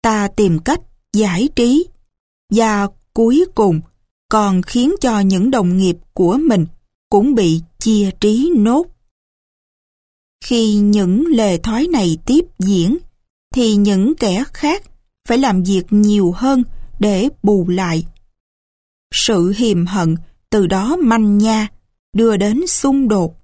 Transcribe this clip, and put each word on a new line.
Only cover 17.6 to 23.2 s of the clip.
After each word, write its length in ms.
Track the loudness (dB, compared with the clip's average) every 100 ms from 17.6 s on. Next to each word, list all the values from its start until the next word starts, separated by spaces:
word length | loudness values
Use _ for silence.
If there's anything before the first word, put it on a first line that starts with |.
| 0
lại. 400 | -2 -2 -4 -6 -18 _ _ _ _ _ _ _ _ _
Sự 400 | -4 -2 0 0 0
hiềm 280 | 0 0 -2
hận 300 | -2 -2 -2 -8 _ _
từ 180 | -2 0
đó 280 | -2 -2 0
manh 420 | 0 2 2 2
nha, 300 | 2 0 -4 -12 _ _ _
đưa 240 | 0 0 2
đến 300 | 0 -2 -2
xung 400 | -2 0 0 0
đột. 280 | 0